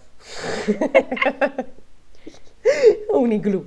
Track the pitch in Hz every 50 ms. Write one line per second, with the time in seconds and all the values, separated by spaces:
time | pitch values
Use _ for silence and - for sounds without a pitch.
0 | - - - - - - - - - - - - - - 208 208 - - - 269
1 | - - 269 - - 247 - - - 285 - - 247 - - - - - - -
2 | - - - - - - - - - - - - - 427 587 605 554 466 - -
3 | - - 415 285 254 233 220 208 165 208 196 185 -